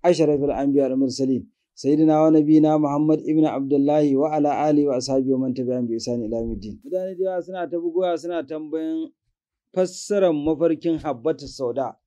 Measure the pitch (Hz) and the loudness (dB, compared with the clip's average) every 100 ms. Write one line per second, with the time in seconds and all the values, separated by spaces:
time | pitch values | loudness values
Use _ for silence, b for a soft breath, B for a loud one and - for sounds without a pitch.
0 | 175 160 151 147 139 113 139 139 135 131 | 2 6 6 4 0 0 2 2 2 0
1 | 135 127 135 127 - _ _ - 135 151 | 0 0 0 0 -4 _ _ -6 0 4
2 | 156 156 160 160 147 156 151 156 151 143 | 4 6 6 4 6 6 6 2 0 0
3 | 151 156 143 156 156 120 139 143 139 151 | 0 0 0 2 2 0 0 2 2 2
4 | 147 135 151 151 147 123 151 147 143 127 | 2 2 0 0 0 0 2 2 2 0
5 | 127 135 131 131 131 123 123 127 120 117 | 0 -2 0 0 -2 -4 -4 -4 -4 -6
6 | 117 120 110 117 113 104 104 90 139 185 | -4 -6 -4 -6 -6 -8 -10 -16 -8 -8
7 | 185 180 190 180 175 185 165 170 170 170 | -6 -6 -4 -4 -8 -10 -6 -6 -4 -2
8 | 180 165 170 170 139 156 156 160 160 160 | -2 -4 -6 -8 -8 -10 -8 -6 -6 -6
9 | 160 _ _ _ _ _ _ 185 185 - | -8 _ _ _ _ _ _ -4 -4 -4
10 | - 202 185 151 147 151 165 151 170 160 | -4 0 2 0 -2 0 0 0 -4 -4
11 | 147 123 139 139 135 - 127 120 123 - | -6 -4 -4 -6 -10 -8 -6 -4 -8 -10